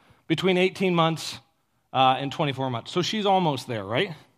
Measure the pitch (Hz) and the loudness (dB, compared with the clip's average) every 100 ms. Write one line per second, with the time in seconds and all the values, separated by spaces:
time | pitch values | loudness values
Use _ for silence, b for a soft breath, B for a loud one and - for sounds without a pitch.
0 | b b b 160 185 180 190 165 185 170 | b b b 0 2 4 2 2 0 4
1 | 160 160 - - _ _ _ _ _ 131 | 2 0 -8 -12 _ _ _ _ _ 2
2 | 131 131 139 - 147 131 131 117 - 180 | 2 2 -2 -2 -2 -2 -4 -4 -4 -4
3 | 165 220 202 190 165 131 - 110 98 117 | -2 -2 2 2 2 -2 -4 -6 -2 -2
4 | 196 - _ | -2 -6 _